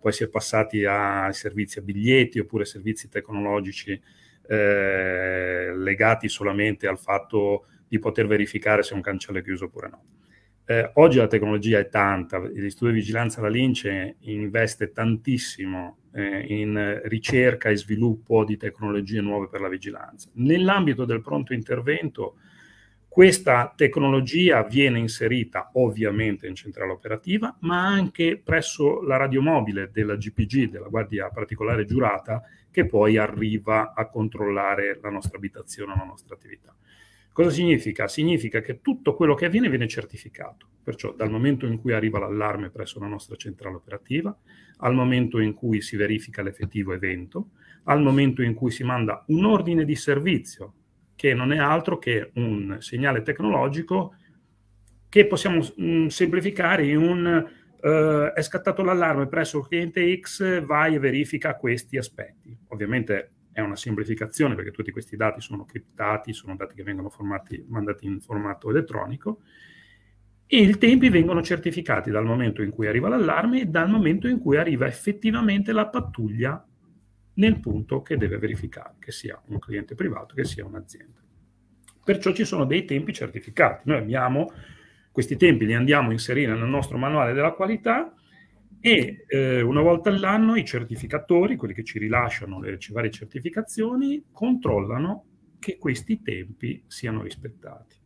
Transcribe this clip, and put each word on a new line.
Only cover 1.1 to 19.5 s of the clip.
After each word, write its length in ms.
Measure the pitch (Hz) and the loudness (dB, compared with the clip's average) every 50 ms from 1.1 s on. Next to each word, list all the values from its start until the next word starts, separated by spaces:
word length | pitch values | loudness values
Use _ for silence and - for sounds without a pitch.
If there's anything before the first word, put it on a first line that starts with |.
| 98 98 95 98 101 | 0 0 -2 -2 -4
servizi 460 | - - 107 98 104 104 98 - 107 | -6 -10 -8 -6 -6 -6 -6 -6 -10
a 40 | 95 | -8
biglietti 560 | 98 98 98 107 120 131 135 127 120 - 113 | -8 -6 -2 2 4 6 6 4 4 0 -6
oppure 260 | 101 - - 110 104 | -6 -4 -4 -4 -4
servizi 440 | - - 104 92 110 110 - - - | -4 -8 -8 -6 -6 -6 -6 -8 -8
tecnologici, 920 | _ 104 - - 107 101 104 101 101 104 98 95 95 - - - 95 - _ _ _ _ _ _ _ _ _ - | _ -8 -8 -6 -6 -4 -4 -2 -2 -2 -2 -4 -10 -10 -10 -10 -10 -10 _ _ _ _ _ _ _ _ _ -2
eh, 1300 | 107 107 104 101 101 101 98 98 98 95 92 92 92 90 92 92 92 92 92 90 90 90 90 87 90 | 0 2 4 4 4 4 2 2 0 0 0 0 -2 -2 -2 -2 -2 -2 -2 -2 -2 -4 -4 -4 -4
legati 520 | 92 95 98 98 95 110 110 113 110 - 107 | -4 0 -2 2 4 4 4 4 2 0 -6
solamente 580 | - - 101 101 98 101 104 107 101 98 - | -6 -2 -2 -2 0 2 0 0 0 -2 -2
al 120 | 98 95 92 | -4 -4 -4
fatto 680 | - - 98 98 - - - 107 101 101 101 101 - _ _ _ _ | -2 -2 -2 -2 -2 -2 -2 0 2 2 0 -2 -4 _ _ _ _
di 120 | _ - 110 | _ -4 -2
poter 280 | - 113 107 - 113 | -2 0 0 0 2
verificare 560 | 104 107 104 104 104 - 104 - 107 107 104 104 | 2 2 2 0 0 -4 -4 0 2 2 2 2
se 120 | - - | 0 -4
un 80 | 98 92 | -6 -4
cancello 360 | 101 98 92 - - 101 92 | -4 -6 -6 -8 -8 -8 -8
è 40 | 90 | -6
chiuso 240 | 92 95 90 95 | -6 -6 -6 -8
oppure 220 | 87 _ - - - | -10 _ -14 -14 -14
no. 160 | - - _ _ _ _ _ _ _ _ _ _ _ _ _ | -16 -18 _ _ _ _ _ _ _ _ _ _ _ _ _
Eh, 260 | - 117 117 113 - - | 0 2 2 2 2 8
oggi 240 | - 156 170 - 127 | 8 8 10 10 8
la 80 | 117 | 4
tecnologia 540 | 104 - 107 101 104 107 104 104 113 113 104 | 6 4 2 2 2 0 0 2 4 4 4
è 80 | 98 101 | 2 2
tanta, 520 | - 107 101 98 98 92 87 - - 92 | 2 2 2 2 2 0 -4 -6 -6 -8
l'Istituto 520 | 92 104 - 101 98 101 98 - 123 120 117 | -8 -8 -8 -8 -8 -8 -6 -2 0 0 2
di 60 | 113 | 0
Vigilanza 420 | 101 98 110 117 120 113 110 - | 0 -2 -2 -2 -2 -2 -4 -2
La 80 | 110 107 | -2 -2
Lince 680 | 110 123 131 131 117 - - 101 98 95 92 101 - _ | 0 2 2 2 0 0 -2 -4 -4 -4 -6 -8 -10 _
investe 720 | _ 110 107 104 104 101 98 113 113 110 - - 110 - | _ -10 -8 -6 -6 -2 0 0 0 0 0 -4 -6 -6
tantissimo, 1080 | - - 113 113 113 110 - - 127 123 - - - - 95 95 92 90 90 87 - _ _ _ _ | -4 -2 0 0 0 0 0 -2 -2 -2 -2 -6 -10 -8 -8 -6 -6 -6 -8 -12 -14 _ _ _ _
eh, 320 | 104 101 101 98 98 - - | -6 -6 -4 -4 -6 -6 -4
in 540 | 104 107 107 107 104 104 104 101 101 107 - | -4 -2 -2 -2 -2 -2 -2 -2 -4 -6 -6
ricerca 640 | 110 113 113 - - - 127 127 127 123 - - 110 | -6 -6 -4 -2 0 2 4 4 4 2 2 0 0
e 80 | 104 | 0
sviluppo 680 | 101 - - 110 104 120 120 110 110 - _ 117 110 107 | 0 0 -4 -2 0 2 0 0 -2 -2 _ 2 2 4
di 120 | 107 107 | 2 -2
tecnologie 640 | 101 - 104 - - 107 104 101 101 101 95 110 110 | -4 -4 -10 -10 -6 -6 -4 -4 -4 -4 -4 -4 -4
nuove 280 | 101 101 104 104 98 | -2 -2 -2 -4 -6
per 120 | 95 | -6